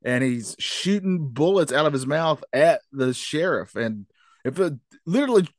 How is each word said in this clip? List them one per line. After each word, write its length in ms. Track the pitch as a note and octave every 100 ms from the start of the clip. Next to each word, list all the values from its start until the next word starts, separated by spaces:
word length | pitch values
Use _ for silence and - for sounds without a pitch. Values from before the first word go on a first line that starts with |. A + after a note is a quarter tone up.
And 200 | - B2
he's 320 | C3 B2 A2 -
shooting 680 | - - F3+ G3+ F#3+ F3+ D3
bullets 420 | A#2 E3 G3 D#3
out 140 | C3 D3+
of 80 |
his 120 | C#3+ C3
mouth 360 | D#3 E3 D3+ -
at 280 | B2+ D#3+ C#3+ -
the 220 | C#3 B2+
sheriff. 600 | B2 - D3 F3+ B2+ F#2 -
And 300 | A2+ A2 G2+ _ _ _
if 160 | B2+ C3+
it 140 | F3+ C#3 - - -
literally 420 | G#3 C#4+ A3+ E3+